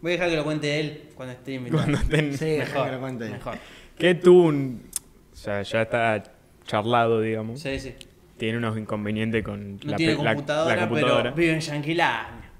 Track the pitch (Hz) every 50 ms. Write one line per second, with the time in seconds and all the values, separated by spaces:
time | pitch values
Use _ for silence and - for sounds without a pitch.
0 | - 165 175 165 180 175 165 156 147 156 151 156 143 147 147 151 156 147 - -
1 | - - - - 131 127 123 - - - 135 131 123 120 160 156 131 151 147 147
2 | - - 151 151 156 147 139 131 160 160 156 147 135 - - 139 131 135 131 127
3 | 127 135 131 117 117 107 107 120 - 131 110 104 - - - - - - - -
4 | - 170 180 160 175 180 180 180 175 165 151 143 139 131 123 107 - - - -
5 | - - - - - - - - - 107 101 101 98 - - 113 113 110 123 120
6 | 113 113 107 107 92 - - - _ _ - - - - - 110 101 113 120 120
7 | 117 117 117 110 110 110 110 110 110 110 117 139 160 139 135 135 131 135 120 -
8 | - - - _ - - - - - 110 113 117 120 113 107 110 107 101 110 107
9 | 104 104 107 107 110 113 110 113 101 107 101 101 101 101 101 98 - - - 98
10 | 160 165 160 - - 117 110 - 139 - 147 151 - 123 113 110 107 110 117 151
11 | 147 123 123 120 117 120 135 156 170 165 160 160 156 160 147 147 143 147 165 175
12 | 165 139 120 113 110 107 - - - - - -